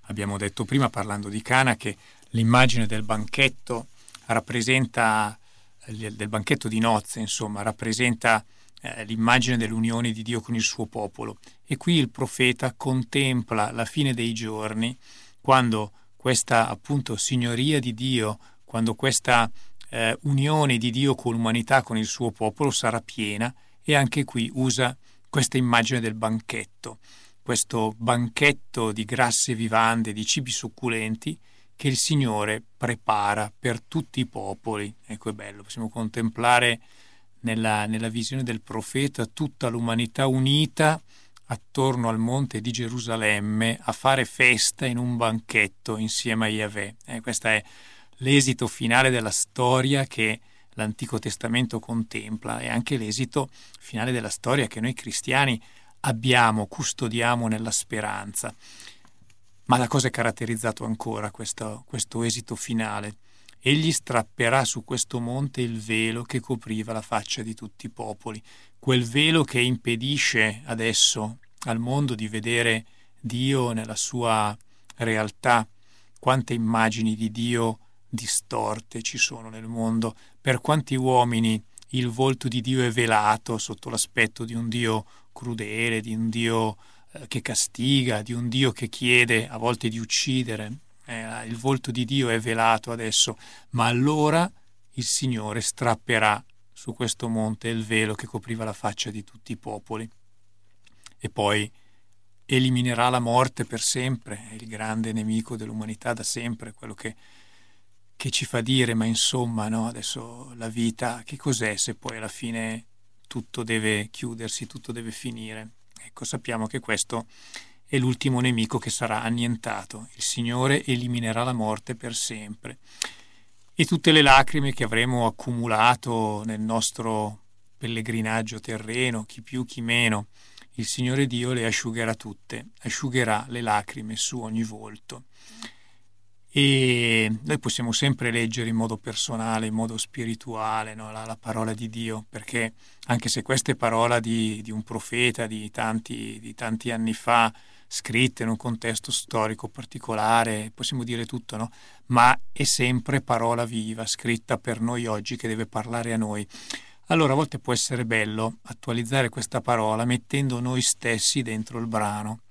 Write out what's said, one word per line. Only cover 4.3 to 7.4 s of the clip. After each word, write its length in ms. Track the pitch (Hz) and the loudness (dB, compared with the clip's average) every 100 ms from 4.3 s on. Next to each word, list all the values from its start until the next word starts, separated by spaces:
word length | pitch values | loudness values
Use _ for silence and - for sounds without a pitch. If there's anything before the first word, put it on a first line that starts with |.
| 117 - 123 113 131 120 - 113 107 104 104 - - - - - | -2 0 -2 2 2 2 2 2 4 0 -4 -20 -20 -20 -20 -14
del 420 | 107 110 107 104 | -10 -10 -6 -4
banchetto 380 | 107 98 127 113 | -4 0 0 0
di 120 | 110 | 2
nozze, 420 | 113 107 - - | 2 2 0 -8
insomma, 420 | 110 - | -6 -4